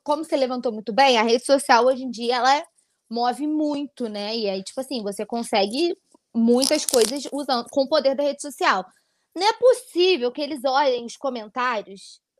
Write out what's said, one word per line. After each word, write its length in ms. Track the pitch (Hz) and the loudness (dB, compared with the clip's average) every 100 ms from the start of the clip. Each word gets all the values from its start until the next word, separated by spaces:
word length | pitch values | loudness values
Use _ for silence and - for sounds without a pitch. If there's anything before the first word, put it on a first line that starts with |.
como 220 | - 302 311 | -4 -4 -2
você 100 | 294 | -2
levantou 380 | 254 254 247 | 0 -2 -6
muito 180 | 214 214 | -6 -2
bem, 260 | 214 277 233 | 4 4 6
a 60 | |
rede 220 | 233 247 - | 4 2 2
social 400 | 277 - 233 254 | 2 4 4 4
hoje 180 | 254 | 0
em 80 | 262 | -4
dia, 240 | 214 233 247 | -6 -4 0
ela 180 | 254 | 2
é, 100 | 285 339 _ _ _ - | 2 -2 _ _ _ -10
move 380 | 226 240 233 302 | -2 -2 -2 -2
muito, 640 | 302 302 285 285 - 226 | -2 -2 -2 -6 -8 -8
né? 260 | 208 208 226 | -6 -6 -4
E 140 | 202 | -4
aí, 120 | 196 | -4
tipo 200 | 196 262 | -6 -10
assim, 200 | 262 254 | -8 -8
você 240 | 202 196 208 | -6 -8 -6
consegue 720 | 233 233 214 202 262 349 392 _ _ _ 233 | -8 -2 0 0 0 -4 -4 _ _ _ 0
muitas 500 | 226 240 277 302 - | 4 4 4 2 2
coisas 440 | 254 220 240 - | 2 2 0 -8
usando, 340 | 277 269 240 233 | -8 -4 -4 -2
com 120 | 285 | -4
o 60 | 269 | 0
poder 240 | 311 269 | 0 2
da 100 | 269 | 0
rede 180 | 285 285 | -2 -4
social. 440 | 294 - 339 196 - _ _ _ _ | -10 -2 0 0 -4 _ _ _ _
Não 140 | 330 403 | -2 -2
é 60 | |
possível 800 | 427 494 480 - 339 370 311 240 | 4 4 4 0 2 2 2 0
que 80 | 262 | -4
eles 240 | 285 294 269 | -6 -4 0
olhem 400 | 269 285 240 233 | 2 2 0 -4
os 100 | - | -8
comentários 1040 | 269 247 214 254 247 220 190 196 - - _ | -8 -8 -8 -6 -4 -4 -8 -16 -20 -20 _